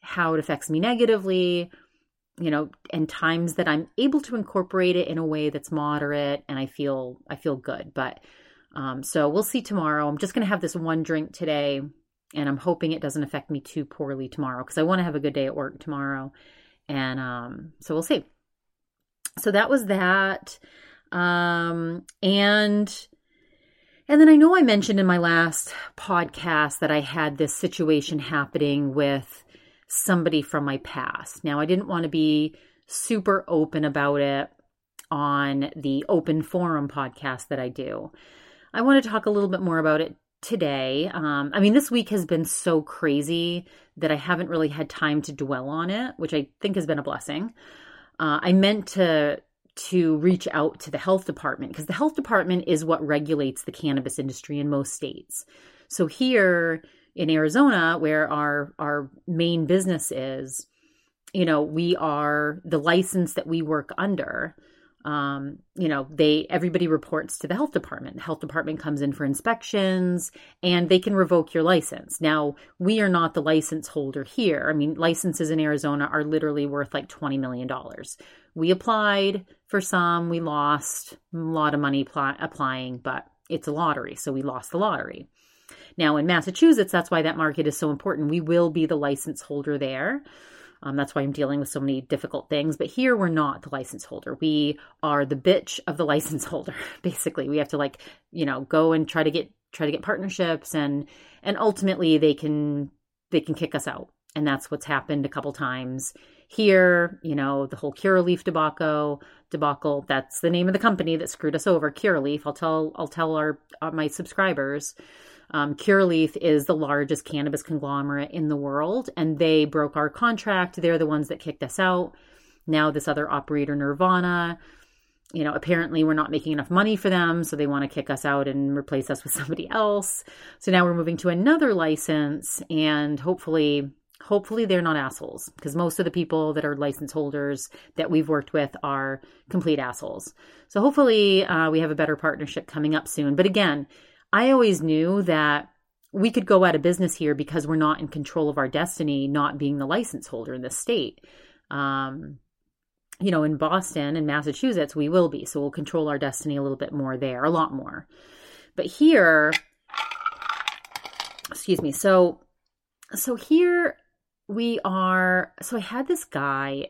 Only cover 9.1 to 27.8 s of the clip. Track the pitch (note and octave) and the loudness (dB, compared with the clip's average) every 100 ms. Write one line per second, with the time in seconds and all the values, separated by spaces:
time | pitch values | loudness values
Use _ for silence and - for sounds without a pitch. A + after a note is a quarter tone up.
9.1 | D#3+ C#3+ F3 G#3 B3+ - G3+ D#3 D3+ D3 | 0 2 0 -2 -4 -4 -2 0 0 -2
10.1 | D3 F#3+ - G3 F#3+ E3+ F3 D#3+ D#3+ D#3+ | -2 -4 -2 -2 -2 -4 -4 -2 -2 -2
11.1 | D#3+ D3+ - D#3 D3 C#3+ C#3 C#3+ - _ | -2 -4 -6 -4 0 0 -2 -6 -14 _
12.1 | _ _ D3 C#3+ C#3 F3+ E3+ E3 D#3+ D3 | _ _ -4 -4 -2 -2 0 0 -2 -4
13.1 | D#3 C#3+ C#3+ - C#3+ - D#3+ C#3+ - C#3+ | -4 -4 -6 -6 -8 -8 -8 -8 -8 -8
14.1 | C3+ C3 - C3 B2 B2+ - D#3+ F#3 F3 | -6 -8 -6 -6 -6 -6 0 2 2 0
15.1 | D3 C#3+ C#3+ C3+ - C3+ C#3 - C#3+ C#3 | -2 -2 -2 -2 -4 -8 -8 -10 -6 -6
16.1 | C3+ C3+ - - _ _ _ - C#3 C3 | -6 -10 -16 -20 _ _ _ -8 -4 -4
17.1 | C3 B2+ B2 A#2+ - E3 - - D#3 E3 | -4 -6 -8 -10 -14 -18 -14 -6 -2 0
18.1 | A#3+ - _ _ _ _ _ _ _ _ | -2 -4 _ _ _ _ _ _ _ _
19.1 | _ - - G#3+ G3+ A3+ C4+ G#3 F#3+ F3+ | _ -16 -6 0 2 4 2 2 0 2
20.1 | F#3+ G3 G3 - - - - - - - | 2 2 -2 -10 -20 -20 -20 -20 -20 -8
21.1 | F3+ F3 F3 F3 E3+ E3+ E3 E3 F3 - | -2 0 2 0 0 -2 -4 -4 -8 -12
22.1 | - F#3+ G3+ G3+ G#3 G#3 G#3 G#3 - - | -4 2 4 4 4 4 2 0 -6 -18
23.1 | _ _ _ _ _ _ _ _ _ - | _ _ _ _ _ _ _ _ _ 4
24.1 | D4 D#4 D4+ D#4+ F#4 C#4+ G#3 G3 G3 F#3 | 10 12 12 10 8 6 6 4 4 6
25.1 | F3 E3+ E3 E3 - - - - - - | 4 4 4 4 0 -8 -10 -14 -10 -2
26.1 | F3 E3+ - F3 D#3 D3 - D3+ D3+ C#3 | 0 0 -4 0 2 2 0 0 0 0
27.1 | D#3 D3+ C#3+ D3 - F3+ - | -2 -2 0 -2 -2 -4 0